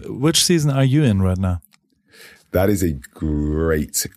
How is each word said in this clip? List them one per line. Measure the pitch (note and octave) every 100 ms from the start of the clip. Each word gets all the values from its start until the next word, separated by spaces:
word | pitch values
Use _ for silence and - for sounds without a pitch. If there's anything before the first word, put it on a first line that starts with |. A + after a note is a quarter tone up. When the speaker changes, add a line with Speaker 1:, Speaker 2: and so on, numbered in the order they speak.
| -
Speaker 1:
which | G#2+ D3 D#3+
season | - E3+ D3
are | C3+
you | C3+ C#3+
in | C#3 G2
right | F#2 F2+
now? | F#2+ F2+ - _ _ _ _ - - - _
Speaker 2:
That | F#2 G2
is | G2
a | F2+
great | C#2 - - D#2 D2 D2+ D2+ D#2+ D#2 D2 - -